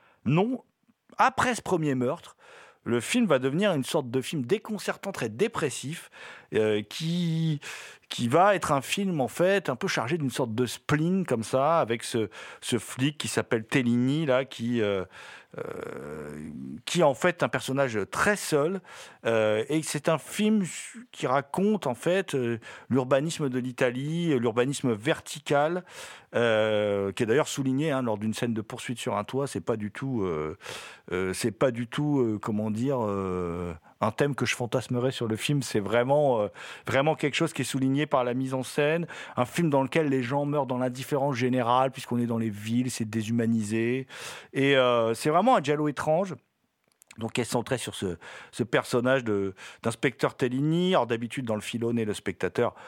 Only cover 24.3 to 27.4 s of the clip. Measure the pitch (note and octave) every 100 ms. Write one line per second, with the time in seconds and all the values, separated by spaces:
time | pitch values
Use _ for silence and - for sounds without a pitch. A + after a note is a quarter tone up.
24.3 | C3 A#2 A2+ C3 C#3 C3 G#2+ A#2+ D#3+ -
25.3 | D#3 - C#3+ D3+ F3+ F3 - - - -
26.3 | A#2 A#2 A2 A2 G#2+ G#2 G2+ G2 G2 A2+
27.3 | B2+